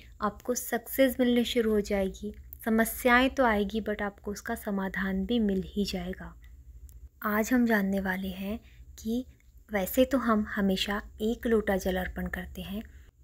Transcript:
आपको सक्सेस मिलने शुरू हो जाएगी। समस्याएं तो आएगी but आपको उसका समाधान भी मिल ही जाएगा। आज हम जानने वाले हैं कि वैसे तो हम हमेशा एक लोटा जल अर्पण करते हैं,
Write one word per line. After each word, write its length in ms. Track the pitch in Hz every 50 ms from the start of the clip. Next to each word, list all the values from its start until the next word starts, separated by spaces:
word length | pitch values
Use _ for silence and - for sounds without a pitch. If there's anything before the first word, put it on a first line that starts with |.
| - - - -
आपको 340 | 214 208 208 - - - 247
सक्सेस 640 | 240 - - 240 220 - - - - 269 254 233 -
मिलने 240 | 254 240 240 240 233
शुरू 260 | - - 247 220 220
हो 100 | 214 208
जाएगी। 520 | 202 - 208 196 190 190 190 - 208 208 - - - - - - -
समस्याएं 640 | 226 220 220 226 226 - - - 254 240 247 262 262
तो 160 | 269 - 262
आएगी 360 | 233 214 208 208 196 214 226
but 200 | 208 214 208 -
आपको 300 | 208 202 - - - 214
उसका 240 | 202 - - - 233
समाधान 720 | 220 - 214 202 196 190 190 185 185 190 190 190 190 190
भी 140 | 190 240 240
मिल 240 | 214 202 196 190 180
ही 200 | - - 208 202
जाएगा। 480 | 185 - 185 175 180 185 - 175 170 - - - - - - - - - - - - - - - - - - -
आज 260 | 214 208 214 226 - 262
हम 120 | 247 240
जानने 340 | 226 226 208 196 190 196 196
वाले 280 | 190 190 185 190 190
हैं 320 | 190 185 190 196 196 214 233 - - - - - - - -
कि 260 | - 220 226 247 254 - - - _ - - - - -
वैसे 340 | 208 202 185 190 - 262 254
तो 120 | 254 285
हम 280 | 254 226 233 220 214 214
हमेशा 540 | - - 214 196 196 190 185 - - 202 214 - - - -
एक 240 | 214 220 233 226 -
लोटा 280 | 240 226 214 214 214 196
जल 200 | 185 - 190 180
अर्पण 300 | 185 185 - - - 180
करते 340 | 180 - 185 180 - - 190
हैं, 200 | 175 170 196 214 - - - - - - - _